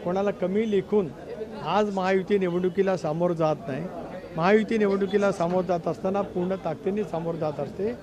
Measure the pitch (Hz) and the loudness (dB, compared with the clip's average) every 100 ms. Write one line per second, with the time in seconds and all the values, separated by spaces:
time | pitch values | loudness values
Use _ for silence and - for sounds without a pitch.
0 | 175 190 202 196 180 196 226 196 185 208 | -2 0 0 0 0 0 2 2 2 0
1 | 170 - - - - - 147 185 214 190 | 0 -6 -12 -10 -10 -8 0 2 2 0
2 | 185 196 185 202 185 170 180 180 190 185 | 2 2 2 2 2 2 0 2 2 2
3 | 160 156 175 165 156 147 - 135 175 - | 0 0 0 2 2 0 -4 -6 -6 -10
4 | - - - 160 170 220 214 226 208 196 | -10 -12 -10 0 4 4 4 2 4 2
5 | 196 208 202 190 170 180 175 175 170 160 | 2 2 2 2 2 2 2 0 0 -2
6 | 190 190 196 185 180 190 175 147 - 202 | -2 -2 -2 -2 -2 -2 -4 -4 -2 -2
7 | 208 165 165 165 156 151 143 - 202 240 | -2 -2 -4 -2 -2 -2 -6 -4 -4 -4